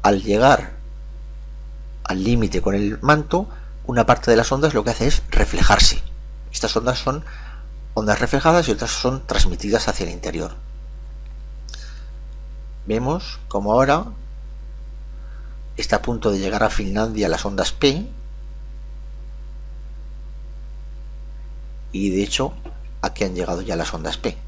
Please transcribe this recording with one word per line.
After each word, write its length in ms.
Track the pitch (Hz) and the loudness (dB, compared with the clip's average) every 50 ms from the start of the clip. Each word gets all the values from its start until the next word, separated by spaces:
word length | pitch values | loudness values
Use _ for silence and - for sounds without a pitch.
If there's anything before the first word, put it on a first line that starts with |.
Al 200 | - 104 104 95 | 6 4 4 4
llegar 500 | 98 101 101 107 123 139 135 - - - - - - - - - - - - - - - - - - - - - - - - - - - - - - | 2 2 4 8 8 8 8 8 4 -6 -12 -12 -12 -12 -12 -12 -12 -12 -12 -12 -12 -12 -12 -12 -12 -12 -12 -12 -12 -12 -12 -12 -12 -12 -12 -10 -6
al 200 | - 95 92 98 | -4 -2 0 2
límite 380 | 120 120 117 110 95 - 90 | 4 4 4 4 2 2 2
con 120 | - 95 98 | 2 2 2
el 240 | 101 101 104 110 - | 2 2 0 -2 0
manto, 480 | - - 151 151 147 - - 185 208 - - - - - - - - | 4 4 4 4 4 2 0 0 0 -2 -8 -12 -12 -12 -12 -10 -6
una 200 | - 123 120 113 | 0 2 4 6
parte 240 | - 120 - - 120 | 6 4 4 6 6
de 60 | 117 | 6
las 140 | 113 117 - | 6 6 4
ondas 240 | 135 139 147 156 143 | 2 4 4 4 4
lo 80 | - | 2
que 80 | 104 120 | 2 2
hace 160 | 113 - 113 | 0 2 6
es 160 | - - - - - | 6 6 6 4 4
reflejarse. 720 | - - - - - - - - 104 - - - - - - - - - - - - - - - | 6 6 6 6 6 6 8 8 10 10 8 8 8 4 -2 -2 -8 -10 -10 -12 -12 -12 -12 -8
Estas 240 | - - - 110 - | -4 -2 -2 2 0
ondas 220 | 113 120 123 123 - | 2 2 2 0 2
son 260 | - 131 135 156 156 - - - - - - - - - - - - - - | 0 -2 -2 -2 -6 -8 -12 -12 -12 -12 -12 -12 -12 -12 -12 -12 -12 -4 -2
ondas 260 | 117 110 107 104 - | 0 4 4 4 4
reflejadas 480 | 123 - - 135 123 160 165 175 165 131 | 4 2 2 4 6 6 6 6 4 4
y 20 | |
otras 200 | 104 - 117 113 | 0 0 0 -4
son 360 | - - - 127 131 131 - | -4 0 0 0 0 0 -4
transmitidas 640 | - - - - 92 87 - - 104 110 110 - - | 0 6 6 6 6 6 0 0 2 2 2 2 0
hacia 160 | 107 - 98 | 0 0 -2
el 80 | 85 | -4
interior. 420 | 85 85 - 90 82 80 80 - - - - - - - - - - - - - - - - - - - - - - - - - - - - - - - - - - - - - - - - - - - - - - - - | -4 -6 -6 -4 -4 -4 -4 -4 -6 -10 -12 -12 -12 -12 -12 -12 -12 -12 -12 -12 -12 -12 -12 -12 -12 -12 -12 -12 -12 -12 -10 -10 -10 -10 -10 -12 -12 -12 -12 -12 -12 -12 -12 -12 -12 -12 -12 -12 -12 -12 -12 -12 -12 -12 -4
Vemos 540 | 104 107 113 127 131 160 185 - - - - - - | -2 -2 0 0 0 0 -2 -4 -8 -10 -12 -10 -4
como 240 | - 101 101 104 | -4 -2 2 4
ahora 320 | 110 123 135 139 143 147 - - - - - - - - - - - - - - - - - - - - - - - - - - - - - - - - - - - | 6 6 6 6 4 2 2 -4 -8 -10 -10 -10 -12 -12 -12 -12 -12 -12 -12 -10 -10 -10 -10 -10 -10 -12 -12 -12 -12 -12 -12 -12 -12 -10 -10 -10 -12 -12 -12 -10 -6
está 200 | - - - 110 | -6 0 0 0
a 60 | 104 | 2
punto 280 | - 120 120 117 - 110 | 2 0 -2 2 2 2
de 80 | 101 95 | 2 2
llegar 240 | 98 95 107 107 | 0 0 2 2
a 80 | 113 107 | 2 2
Finlandia 580 | - - 104 95 98 107 110 117 110 107 101 87 | 2 0 0 0 0 0 0 0 0 0 0 0
las 160 | 80 - - | 0 0 -2
ondas 280 | 101 101 95 87 - | -4 -2 0 0 0
P, 360 | - - - 139 135 170 214 - - - - - - - - - - - - - - - - - - - - - - - - - - - - - - - - - - - - - - - - - - - - - - - - - - - - - - - - - - - - - - - - - - - - - - - - - - - - - | 0 2 2 2 2 2 -4 -6 -8 -10 -10 -12 -12 -10 -12 -12 -10 -10 -12 -10 -10 -10 -10 -10 -12 -12 -12 -12 -12 -12 -10 -10 -10 -10 -10 -10 -10 -12 -12 -12 -12 -12 -12 -12 -12 -12 -12 -12 -12 -12 -12 -12 -12 -12 -12 -12 -12 -12 -12 -12 -12 -12 -12 -12 -12 -12 -12 -12 -12 -12 -12 -12 -12 -12 -12 -12 -12 -12 -12 -12 -12 -12 -12 -8
y 180 | - 95 101 98 | -4 0 0 2
de 120 | 92 95 | 2 2
hecho 300 | 101 98 - - - - - - - - - - - - - - | 0 0 0 0 0 -2 -4 -8 -12 -12 -12 -12 -12 -12 -8 -4
aquí 240 | - 92 - - 101 | -4 -4 -2 -2 -2
han 100 | 95 90 | -2 0
llegado 280 | 90 87 82 87 87 | -2 -2 -2 -2 -4
ya 140 | 98 - 87 | -2 -4 -2
las 160 | 85 80 - - | -2 -2 -4 -4
ondas 220 | 82 78 82 80 | -6 -4 -6 -6
P. 200 | - - 110 - - - | -4 -4 -6 -6 -6 -12